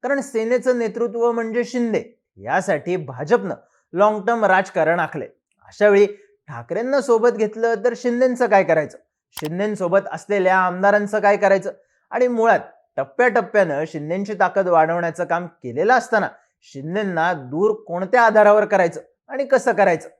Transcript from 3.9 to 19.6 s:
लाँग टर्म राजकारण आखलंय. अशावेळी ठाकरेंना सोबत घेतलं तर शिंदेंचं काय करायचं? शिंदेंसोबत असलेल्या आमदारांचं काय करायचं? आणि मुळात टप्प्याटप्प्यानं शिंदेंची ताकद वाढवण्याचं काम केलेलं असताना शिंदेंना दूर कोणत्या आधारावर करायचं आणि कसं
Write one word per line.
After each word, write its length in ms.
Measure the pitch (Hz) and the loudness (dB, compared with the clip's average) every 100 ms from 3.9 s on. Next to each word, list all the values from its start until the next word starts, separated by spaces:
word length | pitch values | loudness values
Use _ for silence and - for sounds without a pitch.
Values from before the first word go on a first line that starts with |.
लाँग 280 | 170 208 214 | 0 2 2
टर्म 240 | 196 233 208 | -2 0 2
राजकारण 540 | 185 196 185 156 170 | 2 0 -2 0 0
आखलंय. 280 | 156 151 117 _ _ _ _ | -2 -6 -12 _ _ _ _
अशावेळी 400 | - 208 202 202 208 _ _ _ | 2 4 6 4 0 _ _ _
ठाकरेंना 520 | 123 117 170 247 277 | -16 -8 -6 -2 -2
सोबत 280 | 247 226 240 | 2 2 2
घेतलं 440 | 202 214 220 226 226 233 | 2 -4 -2 -2 0 -2
तर 80 | 233 | -2
शिंदेंचं 520 | 247 240 254 247 240 | -4 0 0 0 2
काय 160 | 202 | 2
करायचं? 340 | 165 160 147 - _ _ _ | 2 0 -2 -12 _ _ _
शिंदेंसोबत 760 | - 151 175 208 202 180 196 190 | -12 -8 -4 -4 -4 0 0 -2
असलेल्या 460 | 160 - 202 185 190 | -12 -4 0 2 2
आमदारांचं 640 | 185 180 196 208 208 214 | 0 2 2 2 0 0
काय 180 | 202 202 | 2 2
करायचं? 340 | 196 196 196 - _ _ _ | 2 0 -6 -14 _ _ _
आणि 160 | 226 247 | -2 0
मुळात 320 | 233 226 185 - _ _ - | 2 2 2 0 _ _ -8
टप्प्याटप्प्यानं 880 | 135 - 247 226 180 208 180 143 160 | -8 0 2 2 0 0 0 -2 -6
शिंदेंची 460 | 160 147 180 202 | -8 -6 -6 -6
ताकद 340 | 196 185 190 185 | -2 0 0 2
वाढवण्याचं 580 | 165 160 170 170 160 175 | 2 2 0 -4 -6 -4
काम 200 | 170 175 | -4 -6
केलेलं 480 | _ 127 120 202 | _ -10 -4 2
असताना 340 | 254 - 220 165 - _ _ | 2 2 -2 -2 -8 _ _
शिंदेंना 720 | _ 139 147 190 208 170 165 | _ -14 -8 -6 -4 -2 -2
दूर 380 | 170 127 151 208 214 - | -2 -6 -2 -2 -2 -6
कोणत्या 340 | 175 185 247 | -8 0 4
आधारावर 440 | 226 214 208 214 208 | 4 6 6 6 4
करायचं 360 | 202 175 - - _ _ | 2 0 -2 -18 _ _
आणि 180 | 262 277 | -8 0
कसं 260 | 262 | 2